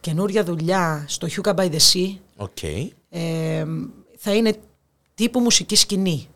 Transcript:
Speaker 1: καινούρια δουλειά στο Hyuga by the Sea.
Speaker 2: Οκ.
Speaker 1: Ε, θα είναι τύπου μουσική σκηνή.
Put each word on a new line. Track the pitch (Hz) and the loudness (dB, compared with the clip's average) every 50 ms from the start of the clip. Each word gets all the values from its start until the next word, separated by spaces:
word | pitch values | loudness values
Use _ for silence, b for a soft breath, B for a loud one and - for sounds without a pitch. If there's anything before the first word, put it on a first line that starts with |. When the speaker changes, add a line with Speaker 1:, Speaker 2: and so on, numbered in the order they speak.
Speaker 1:
καινούρια | - 170 156 156 190 208 196 220 202 | -6 -4 -2 -2 -2 0 2 0 0
δουλειά | 165 175 160 160 165 185 190 180 165 156 151 147 143 | 0 -2 -2 0 0 2 2 2 0 -2 -4 -6 -8
στο | - - - 165 | -8 -6 -6 -6
Hyuga | - - 190 208 196 | -6 -2 0 0 2
by | 170 190 180 | 2 0 0
the | 151 160 - - - | 2 4 6 6 6
Sea. | 185 180 190 196 185 - _ _ | 4 0 -2 -4 -10 -16 _ _
Speaker 2:
Οκ. | - 101 98 _ - - 80 76 80 135 - - _ _ _ | -12 -12 -12 _ -8 -8 -6 -4 -4 -6 -8 -10 _ _ _
Speaker 1:
Ε, | - 170 165 165 165 165 160 160 160 160 156 151 160 160 170 - - - - _ - | -10 -8 -6 -4 -4 -4 -2 -2 -2 -2 -4 -4 -6 -6 -8 -10 -12 -20 -20 _ -20
θα | - - 220 202 | -10 -4 0 2
είναι | 214 226 220 214 214 - _ _ _ _ _ _ _ _ _ _ | 2 4 2 0 -2 -6 _ _ _ _ _ _ _ _ _ _
τύπου | - 214 220 226 254 | -2 -2 0 2 2
μουσική | 240 240 - - 175 - 220 | 2 4 4 2 2 2 2
σκηνή. | 208 - - 208 208 190 185 165 135 - - - | 2 2 2 0 -2 0 0 -2 -2 -4 -10 -20